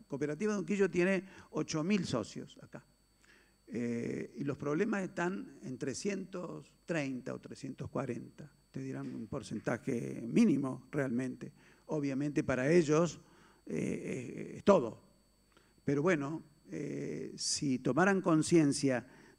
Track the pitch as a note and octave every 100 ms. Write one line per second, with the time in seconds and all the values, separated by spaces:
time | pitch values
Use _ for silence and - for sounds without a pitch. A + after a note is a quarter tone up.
0 | - C3+ D3 D3+ G#3+ G#3 D#3+ G3 F#3+ F3
1 | F3+ F#3+ F#3+ - - - D#3 D#3+ E3 G#3+
2 | - B2 G2 - - - - - - _
3 | _ _ _ - _ _ - G#3 A#2+ A#2
4 | B2+ C3+ - - C#3+ C3 C#3+ D3+ A3 G3+
5 | F#3 - F3 G3+ - - D3 B2+ C#3 A#2
6 | - G3 F#3 F3+ E3 D3+ C#3+ _ - E3
7 | C3+ B2+ C3+ B2+ - A#2 C3+ C3 C#3 B2+
8 | C3 A#2+ B2+ - D3 - _ - C3+ C3+
9 | - B2+ A2 D3 G#2+ A2 - A#2+ - B2
10 | C#2 - A#2 F3 A3+ C#3+ C3+ C3 - D3+
11 | C3 A#2+ B2+ B2+ D3 - - - - D#3
12 | C#3+ C3+ D3 C#3+ C3 B2+ C3+ F3 D3 D3+
13 | E3+ - - - - _ - - - -
14 | - - A#2+ - - - - F#3+ A2+ -
15 | - _ _ _ _ _ _ _ - C#3+
16 | E3+ D#3+ C#3 D#3+ - _ - - D3 C#3+
17 | C#3+ - - - - - D3 B2+ C#3 B2+
18 | F#3+ F#3+ F3+ D#3+ D3+ E3+ D3 C3+ C#3 B2
19 | - - -